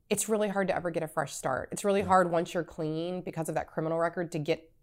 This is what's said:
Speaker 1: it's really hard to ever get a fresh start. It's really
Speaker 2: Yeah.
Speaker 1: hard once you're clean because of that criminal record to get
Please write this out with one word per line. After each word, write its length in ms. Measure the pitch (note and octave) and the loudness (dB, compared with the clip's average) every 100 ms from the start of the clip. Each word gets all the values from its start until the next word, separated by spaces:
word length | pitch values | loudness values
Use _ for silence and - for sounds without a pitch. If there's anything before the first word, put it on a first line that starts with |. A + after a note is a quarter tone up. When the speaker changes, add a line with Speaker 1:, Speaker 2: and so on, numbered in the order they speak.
| - | -4
Speaker 1:
it's 180 | G#3 - | -2 0
really 200 | G#3+ G#3+ | 0 2
hard 200 | G3 F3+ | 0 0
to 60 | - | 0
ever 140 | F3 | 0
get 140 | E3 | -2
a 40 | D#3 | -4
fresh 260 | - D3 - | -2 -4 -2
start. 340 | C#3 C3 - | -2 -2 -4
It's 120 | - G3+ | -2 2
really 140 | G3 | 2
Speaker 2:
Yeah. 80 | F#3+ | 6
Speaker 1:
hard 240 | F#3+ F3 | 6 6
once 220 | E3 F3 | 2 0
you're 100 | F3+ | -2
clean 580 | D#3+ - D#3 D#3+ E3+ F3+ | -4 -4 -4 -2 -4 -6
because 260 | E3+ E3 D#3+ | -6 -6 -2
of 60 | D#3 | -4
that 120 | - | -4
criminal 320 | - D#3+ E3 | -4 -2 0
record 320 | E3 F3+ E3+ | 0 0 -4
to 80 | E3 | -2
get 280 | D3+ D#3+ - _ | 0 -2 -4 _